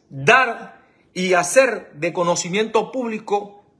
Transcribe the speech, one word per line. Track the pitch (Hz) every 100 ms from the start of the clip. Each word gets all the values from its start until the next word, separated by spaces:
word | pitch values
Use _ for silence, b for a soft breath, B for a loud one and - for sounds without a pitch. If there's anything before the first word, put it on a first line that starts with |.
| _
dar | 139 139 247 247 226 202 b b b b
y | - 180
hacer | 180 175 262 262 208 -
de | 147 170
conocimiento | 175 170 170 180 196 220 220 -
público | 262 233 214 - 202 202 - _ _